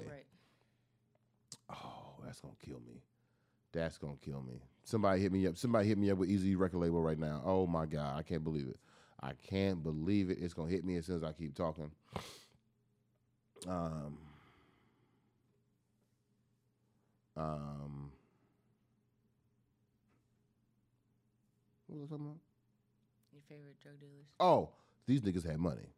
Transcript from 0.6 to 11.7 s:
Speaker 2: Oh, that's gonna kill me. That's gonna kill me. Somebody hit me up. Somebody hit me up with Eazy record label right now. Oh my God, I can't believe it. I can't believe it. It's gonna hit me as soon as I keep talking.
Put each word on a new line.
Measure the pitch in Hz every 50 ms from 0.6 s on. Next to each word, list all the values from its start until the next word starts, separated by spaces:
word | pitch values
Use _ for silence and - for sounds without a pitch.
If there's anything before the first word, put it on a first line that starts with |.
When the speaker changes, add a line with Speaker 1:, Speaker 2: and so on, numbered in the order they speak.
| _ _ _ _ _ _ _ _ _ _ _ _ _ _ _ _ _ - - - _ -
Speaker 2:
Oh, | - - - - - - 117 - - - -
that's | - - -
gonna | - - - - -
kill | - 71 62
me. | 58 58 58 64 - _ _ _ _ _ _ _ _ _ _ _ _ _
That's | - 82 82 80 - -
gonna | - 73 71 69 -
kill | 78 69 69 65
me. | 64 62 64 65 - _ _ -
Somebody | - - 110 101 98 95 92
hit | 98 98
me | 90 95 95 90
up. | 85 90
Somebody | - 120 117 113 101 107
hit | 110 98
me | 101 98
up | 98 92
with | 95 87
Eazy | 104 98 92 95 98
record | 90 95 90 85 90
label | 85 85 85 85
right | 80 80 80 78
now. | 80 76 76 73 -
Oh | 90 95 95 95
my | 87 85 80 80 78
God, | 78 76 73 71 67
I | 76
can't | 80 - 90 80 78
believe | 80 80 76 69 64
it. | - - _ _ - - - - _ -
I | - 67 67 - - -
can't | 95 95 98 98 95 87
believe | 76 80 78 76 78 90 104 101 98 90
it. | 90 -
It's | 87 87 82
gonna | - 80 80
hit | 90 92 80
me | 92 90 87
as | 82 85
soon | 92
as | 85 80
I | 78
keep | 76 - 85 73 69
talking. | - 90 80